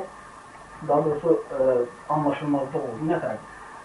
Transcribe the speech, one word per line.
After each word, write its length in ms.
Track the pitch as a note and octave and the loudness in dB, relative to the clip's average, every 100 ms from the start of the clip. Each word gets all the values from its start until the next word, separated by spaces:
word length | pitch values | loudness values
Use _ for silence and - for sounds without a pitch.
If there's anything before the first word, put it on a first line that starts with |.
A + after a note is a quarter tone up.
| - - - - - - - - D#3 | 0 -12 -20 -20 -20 -20 -18 -10 2
Daha 180 | C#3+ D3+ | 4 4
doğrusu, 360 | D3 E3 D#3 - | 2 4 2 2
e, 60 | C3+ C3 B2 A#2+ - - | 2 4 4 2 -4 -2
anlaşılmazlıq 720 | D3+ C#3+ C#3 D3+ C#3 C3+ D3+ | 2 2 0 0 0 0 -2
oldu. 240 | C#3+ - D#3 | -4 -4 0
Nə 140 | E3+ | 0
fərqi? 240 | - - - - - - | 0 -6 -10 -18 -16 -8